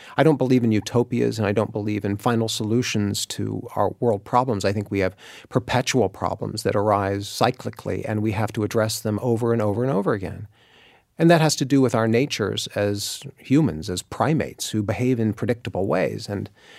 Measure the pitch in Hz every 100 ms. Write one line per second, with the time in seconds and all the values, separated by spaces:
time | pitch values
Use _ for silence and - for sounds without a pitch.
0 | - - 147 135 127 127 117 107 101 120
1 | 123 120 117 113 101 107 101 107 104 104
2 | 101 101 123 113 113 - 107 117 120 107
3 | 101 104 - - 104 107 - 98 101 -
4 | 120 101 - 123 131 104 98 104 101 101
5 | 92 - - - - 127 113 127 - 131
6 | 95 - 92 95 110 110 104 104 107 101
7 | 98 101 101 - 117 - - 113 101 98
8 | - 107 107 101 107 110 104 113 110 -
9 | 110 104 127 113 117 117 107 104 127 170
10 | 190 107 90 90 104 _ _ - - _
11 | _ - 165 165 156 - 135 139 127 113
12 | 110 113 143 - 101 110 - 101 104 104
13 | - - - - - 135 135 78 107 90
14 | - - 117 156 73 - - 107 104 98
15 | 127 123 110 101 120 120 - - 98 147
16 | - 107 110 101 104 _ -